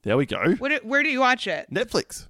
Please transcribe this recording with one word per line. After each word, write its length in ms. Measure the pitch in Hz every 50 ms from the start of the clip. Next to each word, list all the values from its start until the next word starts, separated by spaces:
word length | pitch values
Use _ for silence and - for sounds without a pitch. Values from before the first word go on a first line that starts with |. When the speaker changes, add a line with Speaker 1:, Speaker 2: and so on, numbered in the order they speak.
Speaker 1:
There 140 | _ 92 107
we 100 | 135 143
go. 280 | - 107 90 98 170 190 214
Speaker 2:
What, 260 | 233 277 302 269 -
where 180 | 220 269 285 285
do 40 | 311
you 120 | 269 254
watch 260 | 262 247 254 240 -
it? 240 | 196 165 147 - _
Speaker 1:
Netflix. 540 | - 185 254 220 - 165 - _ - - -